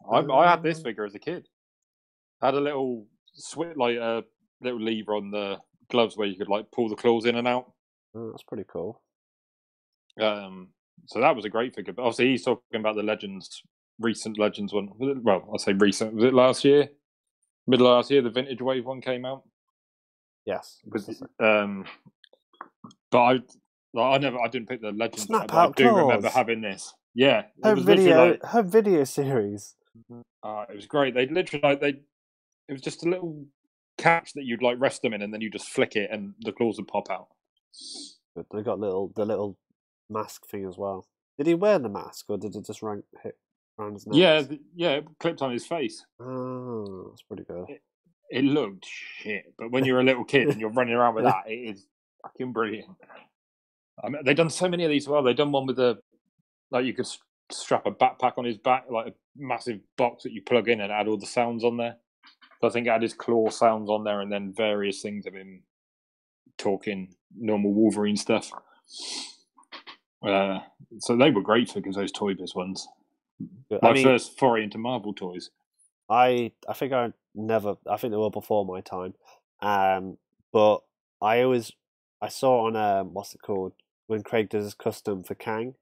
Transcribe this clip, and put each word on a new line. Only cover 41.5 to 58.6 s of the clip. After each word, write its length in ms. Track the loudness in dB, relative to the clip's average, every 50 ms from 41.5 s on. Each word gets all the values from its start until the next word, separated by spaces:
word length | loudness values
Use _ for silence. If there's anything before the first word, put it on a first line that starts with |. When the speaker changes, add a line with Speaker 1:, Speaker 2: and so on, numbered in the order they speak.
| 2
Speaker 2:
wear 240 | 2 4 2 2 2
the 80 | 0 -4
mask, 380 | -8 -8 -12 -12 -16 -14 -10 -8
or 100 | -8 -6
did 160 | -8 -8 -10
it 100 | -12 -12
just 160 | -12 -14 -10
rank, 240 | -10 -10 -10 -10 -12 _ _ -18 -16
hit 120 | -16 -16 _ _ _ _ _ _ _ _
around 180 | -14 -12 -12 -12
his 120 | -12 -6
neck? 100 | 0 2
Speaker 1:
Yeah, 260 | 4 6 6 4 2
th-, 180 | 0 -4 -8 -16 -16 _ -8
yeah, 140 | -4 -2 -2
it 140 | -2 -2 -6 -10 _ -6
clipped 240 | -6 -6 -4 -4
on 80 | -4 -4
his 160 | -4 -6 -6
face. 400 | -6 -6 -4 -4 -6 -8 -10 -20 _ _ -18
Speaker 2:
Oh, 880 | -14 -12 -10 -10 -8 -8 -10 -10 -10 -10 -10 -8 -10 -10 -12 -14 -14 -16
that's 120 | -20 -20
pretty 200 | -18 -16 -14 -14
good. 220 | -14 -12 -12 -12 -12 -14
Speaker 1:
It, 120 | -16 -20 _ _ _ _ _ _ _ _ _ -8
it 140 | -4 0 0
looked 420 | 2 2 0 -2 -2 -6 -12 -18
shit, 680 | -18 -16 -16 -16 -16 -18 -14 -10 -8 -8 -10 -10 _ _ -14
but 140 | -8 -4
when 120 | -2 0 2
you're 140 | 2 4 4
a 40 | 6
little 200 | 4 4 2 2
kid 220 | 2 4 4 4 4
and 120 | 0 0
you're 100 | -2 -2
running 240 | 0 0 0 2 2
around 220 | 4 4 4 4
with 80 | 2 2
Speaker 2:
<laughs> 80 | 2
Speaker 1:
that, 100 | 2 0 -2 -8
it 260 | -10 -10 -10 -12 -12
is 120 | -14 _ _ _ _ _ _ _ _
fucking 300 | -20 -18 _ -10 -8 -6
brilliant. 340 | -2 -2 -2 -2 -4 -8 -12 -16 -20 _ _ -20 -20 -20 -20 _ _ _ _ _ _ _ _ _ _ _ _ _ _ -10
I 60 | -8 -8
mean, 120 | -6 -2 2
they've 120 | 2 4
done 120 | 4 4 2
so 180 | 0 -2 -2 0
many 160 | 0 0 0
of 60 | 2
these 140 | 2 0 0
as 20 | 2
well. 160 | 2 4 4
They've 100 | 4 4
done 140 | 4 2 2
one 160 | 2 0 0
with 100 | 0 0
the, 220 | 2 2 2 2 0 _ _ _ _ _ _ _ _ _ _ _ _ _ -4
like, 140 | -4 -2 -2
you 100 | -2 -4
could 120 | -6 -6
s-, 120 | -8 -8 -16 _ _ _ _ _ -16
strap 360 | -14 -10 -4 -2 -2 0 0
a 40 | -2
backpack 480 | 0 2 0 0 0 0 -2 -2 -2 -2
on 60 | -6
his 120 | -6 -6
back, 260 | -2